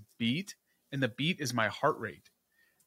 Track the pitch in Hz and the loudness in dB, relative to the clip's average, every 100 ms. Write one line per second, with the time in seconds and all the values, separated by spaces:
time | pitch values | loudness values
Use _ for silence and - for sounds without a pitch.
0 | 104 - 117 143 202 - _ _ _ 139 | -10 -2 0 0 -4 -12 _ _ _ -2
1 | 127 107 151 - 135 120 107 - 147 - | -2 0 -2 0 -2 0 0 2 0 0
2 | 107 71 - _ _ _ _ _ | -4 -10 -20 _ _ _ _ _